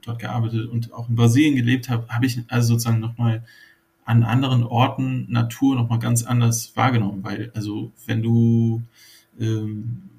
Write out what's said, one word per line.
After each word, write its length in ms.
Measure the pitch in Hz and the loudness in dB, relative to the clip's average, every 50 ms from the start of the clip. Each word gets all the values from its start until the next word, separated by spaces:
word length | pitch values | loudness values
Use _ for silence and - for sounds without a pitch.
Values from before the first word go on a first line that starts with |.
dort 180 | - - 117 117 | -12 -10 -10 -8
gearbeitet 500 | - - 113 120 113 113 117 113 107 - | -8 -6 -4 -2 -2 -2 -2 -4 -4 -4
und 240 | - 117 117 - - | -6 -6 -6 -6 -10
auch 160 | - 117 120 | -10 -6 -2
in 60 | 117 | 0
Brasilien 400 | 113 117 117 117 139 156 151 139 | 4 4 6 6 6 4 4 4
gelebt 340 | 127 117 120 127 127 - - | 2 2 2 0 0 0 -2
habe, 180 | 123 117 117 - | -4 -4 -4 -4
habe 160 | 117 117 131 | -2 -2 0
ich 140 | 131 117 123 117 - | 0 -2 -4 -6 -4
also 260 | - 120 120 117 117 | 0 2 2 4 2
sozusagen 260 | 117 117 117 113 110 | 2 2 2 0 0
noch 180 | 110 113 117 - | 0 -2 -4 -2
mal 260 | 120 117 113 113 - - - - - - _ _ _ _ _ _ _ | 0 0 0 -2 -4 -12 -20 -20 -20 -20 _ _ _ _ _ _ _
an 180 | - 117 117 117 | 2 4 4 4
anderen 400 | 113 117 131 139 131 127 120 117 | 4 2 0 2 2 2 0 0
Orten 680 | 120 - 117 127 135 - - 131 131 131 127 123 120 | 0 0 0 0 0 0 -2 -4 -4 -4 -4 -4 -2
Natur 440 | 123 117 117 117 - - 135 135 135 | -2 -2 -2 -2 -2 0 0 2 2
noch 140 | 123 117 113 | 2 0 0
mal 100 | 117 113 | 0 0
ganz 240 | 117 117 120 117 117 | 0 0 0 0 0
anders 520 | - 123 120 117 117 113 - - - - | 0 0 2 2 2 0 0 -4 -6 -2
wahrgenommen. 480 | - 113 131 127 113 101 98 101 95 95 | 0 0 2 2 2 0 -2 -4 -6 -8
Weil, 280 | 104 101 107 - 117 - | -8 -8 -8 -8 -10 -10
also, 380 | 110 104 104 104 107 113 117 - _ - | -8 -8 -6 -6 -8 -8 -10 -14 _ -8
wenn 160 | - 113 113 113 | -6 -4 -2 0
du, 580 | 117 117 117 117 117 117 117 113 113 113 113 117 - _ _ - - - - _ _ _ - | 2 2 4 4 4 4 4 2 0 0 -2 -6 -10 _ _ -20 -20 -20 -20 _ _ _ -8
ähm, 640 | 113 110 110 110 107 107 107 107 104 117 120 - - - - | -4 -4 -4 -4 -4 -6 -8 -8 -8 -8 -10 -10 -12 -18 -20